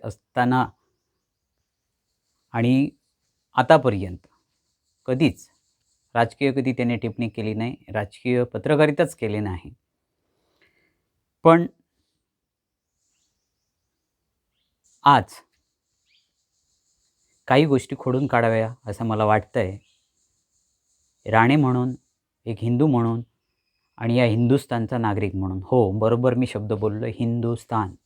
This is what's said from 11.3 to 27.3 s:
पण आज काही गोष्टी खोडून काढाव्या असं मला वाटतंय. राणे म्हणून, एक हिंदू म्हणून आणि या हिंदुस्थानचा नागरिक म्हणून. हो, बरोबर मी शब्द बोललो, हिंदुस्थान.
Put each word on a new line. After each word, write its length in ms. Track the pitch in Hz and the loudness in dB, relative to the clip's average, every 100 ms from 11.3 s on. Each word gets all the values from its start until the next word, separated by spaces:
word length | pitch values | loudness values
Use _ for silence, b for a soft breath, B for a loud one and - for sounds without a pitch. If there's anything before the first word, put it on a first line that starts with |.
| _ | _
पण 240 | 165 165 170 _ _ _ _ _ _ _ _ _ _ _ _ _ _ _ _ _ _ _ _ _ _ _ _ _ _ _ _ _ _ _ _ _ | 4 4 2 _ _ _ _ _ _ _ _ _ _ _ _ _ _ _ _ _ _ _ _ _ _ _ _ _ _ _ _ _ _ _ _ _
आज 200 | 143 135 - - _ _ _ _ _ _ _ _ _ _ _ _ _ _ _ _ _ _ _ _ - | 4 4 2 -10 _ _ _ _ _ _ _ _ _ _ _ _ _ _ _ _ _ _ _ _ 0
काही 180 | 131 | 2
गोष्टी 320 | 156 135 - - | 4 2 -2 -8
खोडून 300 | 127 127 139 | -4 -2 0
काढाव्या 480 | 120 117 113 110 120 110 | 0 2 0 -2 -6 -12
असं 180 | 101 | -8
मला 200 | 117 107 | -4 0
वाटतंय. 540 | 107 107 101 127 92 101 _ _ _ _ _ _ _ _ _ _ _ _ _ _ - | 2 0 0 -4 -4 -8 _ _ _ _ _ _ _ _ _ _ _ _ _ _ 0
राणे 300 | 110 120 151 | 4 6 4
म्हणून, 380 | 131 123 123 127 _ _ _ _ 117 | 4 2 -2 -6 _ _ _ _ -10
एक 100 | 107 | -6
हिंदू 240 | 117 120 156 | -2 0 2
म्हणून 360 | 123 113 117 120 _ _ _ _ _ _ - | 2 0 -2 -8 _ _ _ _ _ _ -8
आणि 200 | 117 120 | -2 2
या 80 | |
हिंदुस्थानचा 760 | 120 107 120 139 - 117 110 120 | 2 2 2 2 0 -6 -4 -4
नागरिक 380 | 110 98 101 95 | -2 -2 -4 -4
म्हणून. 240 | 95 95 | -6 -6
हो, 260 | 92 127 101 | 0 2 2
बरोबर 440 | 104 110 117 127 | 2 0 0 0
मी 120 | 120 123 | 0 -2
शब्द 260 | 107 107 | -4 -6
बोललो, 340 | 104 107 104 120 | -4 -4 -4 -8
हिंदुस्थान. 880 | 107 117 | -4 -4